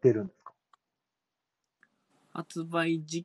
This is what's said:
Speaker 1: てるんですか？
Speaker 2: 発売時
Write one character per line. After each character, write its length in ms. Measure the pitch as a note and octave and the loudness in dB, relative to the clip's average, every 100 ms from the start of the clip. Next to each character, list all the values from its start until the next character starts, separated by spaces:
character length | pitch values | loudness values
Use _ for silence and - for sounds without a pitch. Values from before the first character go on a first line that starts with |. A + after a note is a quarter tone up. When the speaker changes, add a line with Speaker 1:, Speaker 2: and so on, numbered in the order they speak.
Speaker 1:
て 100 | B2+ | 4
る 120 | A2 | 4
ん 20 | G2 | 0
で 80 | |
す 80 | - | -10
か？ 100 | - - _ _ _ _ _ _ _ _ _ _ _ _ _ _ _ _ _ | -20 -20 _ _ _ _ _ _ _ _ _ _ _ _ _ _ _ _ _
Speaker 2:
発 320 | - E3 E3+ | -12 -10 -8
売 400 | E3 E3+ E3 E3 | -2 0 2 0
時 200 | D#3 E3 | -2 -8